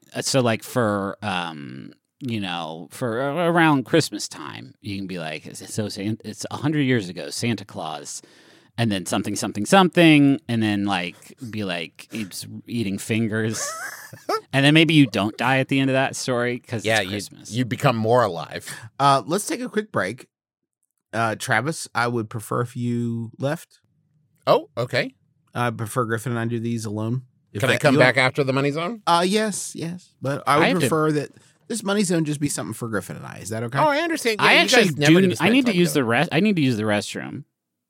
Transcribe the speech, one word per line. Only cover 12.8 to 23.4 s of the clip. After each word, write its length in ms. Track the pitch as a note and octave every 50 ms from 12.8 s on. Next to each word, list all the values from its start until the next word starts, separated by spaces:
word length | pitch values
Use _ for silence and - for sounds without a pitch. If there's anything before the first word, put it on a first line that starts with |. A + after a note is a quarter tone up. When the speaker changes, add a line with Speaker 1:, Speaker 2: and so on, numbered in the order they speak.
| A2 G2 F#2+ G2
Speaker 1:
fingers." 680 | - - A#2 A2 A#2 A2 G#2 A2 A2 A2+ A2 G#2+ C#5+ C#5+ D#5+
Speaker 2:
<laughs> 40 | - F#5 - - - - - - - - - F#4+ A4 G#4+ _ -
Speaker 1:
And 100 | C3+ C#3
then 120 | C#3+ D3+
maybe 180 | D#3+ E3 D3+ E3
you 140 | D3+ C#3 A#2
don't 280 | - G#2+ G2 A2 - -
die 200 | A#2 B2 C3+ C3+
at 120 | C3+ -
the 100 | C#3 C3+
end 100 | C3+ C3+
of 60 | C3
that 200 | C3 C3+ - -
story 440 | - - - B2+ A#2+ A#2+ B2 B2 B2
'cause 260 | - - - A2 G2
Speaker 2:
Yeah, 120 | G#2+ A2+ G#2+
Speaker 1:
it's 80 | G2+
Speaker 2:
you, 40 | F#2
Speaker 1:
Christmas. 420 | G2+ G2+ F#2+ - - - G#2+ -
Speaker 2:
you 140 | G2 A#2 B2+
become 300 | A2 B2 - - C#3+ B2
more 260 | A2+ A2 A2 A#2 B2
alive. 500 | A#2+ G2+ F2 E2 D2+ - - F2 - - - - - A2 - -
Speaker 3:
Uh, 240 | C#3 C#3 C#3 C3+ G#2
let's 220 | G#2+ D#3+ F#3+ - -
take 120 | - A#3
a 80 | B3+ B3
quick 240 | - G#3+ G#3+ G#3+
break. 360 | - A#2 F#2+ F#2 A#2 B2 - - _ _ _ _ _ _ _ _ _ _ _ _ _ _ _ _
Uh, 220 | - A2+ A2+ A2+ G#2+
Travis, 540 | G2 - - B2+ A2 A#2+ D3 E3 - - - -
I 120 | A#2 A#2 A#2+
would 200 | A#2+ A#2+ A2 G#2+
prefer 320 | - A2+ G#2+ - B2+ B2
if 140 | A#2+ A#2+ - B2+
you 540 | A#2+ A#2+ A#2+ A#2+ A#2+ A#2 A#2 A#2 A#2 A2+ -
left. 400 | -